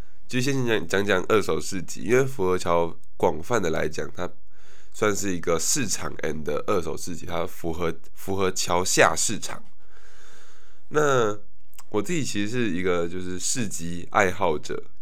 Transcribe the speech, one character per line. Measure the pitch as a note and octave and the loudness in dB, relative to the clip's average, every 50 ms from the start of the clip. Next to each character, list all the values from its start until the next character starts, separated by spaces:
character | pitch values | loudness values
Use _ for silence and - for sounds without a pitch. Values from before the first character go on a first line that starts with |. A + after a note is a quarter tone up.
| - - - - - - | -2 -2 -2 -2 -2 0
就 | - B2+ | 0 0
先 | B2+ C#3+ C3+ C3+ B2+ | 0 2 0 0 2
讲， | A#2 A2+ G2+ E2+ - | 2 2 0 0 2
讲 | - F#2+ G2+ | 2 2 2
讲 | G2+ G2+ F#2 F2 - | 4 2 2 4 4
二 | A2 G#2 | 4 4
手 | F#2 - D#2+ D#2 | 4 2 0 0
市 | D#2 - F#2+ F#2 | 0 0 -2 -2
集， | D#2+ - - - - | -2 -2 -2 -2 0
因 | F2 A#2 B2+ | 2 2 4
为 | C3+ | 4
福 | C3 C3 G2+ F#2+ | 2 0 0 2
和 | F#2 F2+ F2+ | 2 2 2
桥 | F#2 F#2 E2+ E2+ E2+ E2 - - - - - - | 2 2 2 2 2 2 0 -2 -4 -4 0 2
广 | - F#2 D#2 D2+ D#2+ | 2 2 2 2 0
泛 | - B2 A#2 | 0 0 2
的 | F#2 E2 | 2 2
来 | D#2 D#2 D#2 D#2 | 0 0 0 0
讲， | - - D2+ D#2 - | -2 -2 -2 -2 -4
它 | - F2+ F2+ - - - - - - - - - - - - | -2 -2 -2 -2 -2 -2 -2 -2 -2 -2 -4 -4 -2 -2 -2
算 | - - A2 G#2+ G2+ | -2 0 2 2 2
是 | F#2 F#2+ G2+ F#2 | 2 0 0 -2
一 | E2+ | 0
个 | D#2+ F2 E2+ D#2+ | 0 0 0 2
市 | - - - - B2+ F#2+ | 2 0 0 0 0 0
场 | - - E2 D2+ C#2 - | 0 -2 -2 -2 -2 -2
and | - D#2 D2+ D#2 D2+ D2 D2+ - - | -2 -2 -2 -2 -2 -2 -2 -2 0
二 | - G#2 F#2 | 0 0 0
手 | D#2+ D#2+ C#2 C2+ | 0 0 -2 -4
市 | - - F2 | -4 -4 -4
集， | D#2 D#2 - | -4 -4 -2
它 | E2+ E2+ E2+ | -2 -2 -2
符 | F#2+ - - - E2+ | -2 -2 -2 -2 -2
合， | D#2+ E2 F2 E2 E2 - - - - | -2 0 0 0 0 -2 -2 -4 -4
符 | - - - G2 | -2 -2 -2 0
合 | F#2+ G2 F#2 | 0 0 0
桥 | F#2 - - - F2 F2 F2+ | 0 0 0 2 2 2 2
下 | - - - C3 F#2 D#2+ | 2 4 6 6 6 6
市 | D#2+ - - A2 D#2 | 4 0 0 0 -2
场。 | - - - - - - - - - - - - - - - - - - - - - - - - - - - - - - | -2 -2 -2 -4 -4 -4 -4 -4 -2 -2 -2 -2 -4 -4 -2 -2 -2 -2 -2 -4 -4 -4 -4 -4 -2 -2 -2 -2 -2 0
那 | - D3 D3+ C#3+ C3+ B2 A#2 G#2 G#2 G2+ G2+ - - - - - - - - - | 0 2 2 4 4 4 2 2 0 -2 -2 -4 -4 -2 -2 -2 -2 -2 -2 -2
我 | - G#2 | 0 0
自 | G2+ - | 0 0
己 | F3+ E3 B2+ | 0 -2 -2
其 | G2+ G2+ G#2 G2+ G#2 | -2 0 -2 -2 0
实 | |
是 | A#2 B2+ A#2+ G#2+ | 0 0 0 0
一 | D#2+ F2+ | 0 0
个 | F#2 F#2 F2+ F2 E2+ E2+ | 2 2 2 2 2 0
就 | F2+ F#2 | -2 -2
是 | F2+ F2+ F#2 F2+ | -2 -2 -2 -2
市 | - - - C3 A#2 F#2+ | 0 0 0 0 0 -2
集 | - - E2 E2+ F2 F2 D#2+ - | -2 -2 -2 -2 -2 -4 -4 0
爱 | - A2 G2+ F2+ | 2 4 4 4
好 | E2+ - G2+ F2 F#2+ A#2+ | 2 2 0 0 0 0
者、 | - - - - - - - - | -2 -2 -2 -2 -2 -2 -4 -2